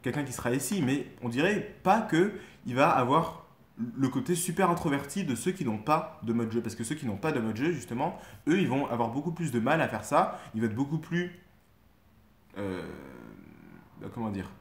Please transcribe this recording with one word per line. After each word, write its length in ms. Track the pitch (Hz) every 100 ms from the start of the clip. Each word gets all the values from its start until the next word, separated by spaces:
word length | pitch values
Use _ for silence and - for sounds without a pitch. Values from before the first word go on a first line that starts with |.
quelqu'un 220 | 131 131
qui 80 | 131
sera 180 | - 120
ici, 320 | 131 - 202
mais 240 | 127 139 - -
on 60 | 120
dirait 480 | 120 175 208 - -
pas 160 | 185 214
que 320 | 220 160 202 - - - -
il 80 |
va 160 | 123 151
avoir 560 | 139 123 151 165 - - - - - 117 -
le 120 | 131
côté 260 | 135 123
super 360 | 175 - 165 180
introverti 520 | 170 165 139 - 196
de 140 | 165 117
ceux 160 | 180
qui 120 | 185
n'ont 140 | 131 107
pas 400 | 147 156 - -
de 80 | 110
mode 180 | 117 110
jeu. 100 | 113
Parce 140 | 113
que 80 | -
ceux 140 | 117 -
qui 100 | 127
n'ont 100 | 98
pas 140 | 160
de 80 | 135
mode 180 | 110 107
jeu, 140 | 151
justement, 480 | 156 - 120 156 - - - -
eux, 120 | 185
ils 80 | 151
vont 200 | 131 143
avoir 220 | 117 113
beaucoup 200 | 131 160
plus 220 | 165 165
de 80 | 120
mal 200 | 117 156
à 60 | 120
faire 180 | 110
ça. 360 | - 147 190 - - 110
Ils 40 |
vont 60 | 113
être 80 |
beaucoup 240 | 104 143 160
plus, 400 | - 170 180 - - - _ _ - _ _ - _ _ _ 95
euh, 240 | 101 90 80 76 67 64 57 53 - - 50 50 - -
bah, 80 | 104
comment 180 | 110 110
dire ? 200 | 98 90 -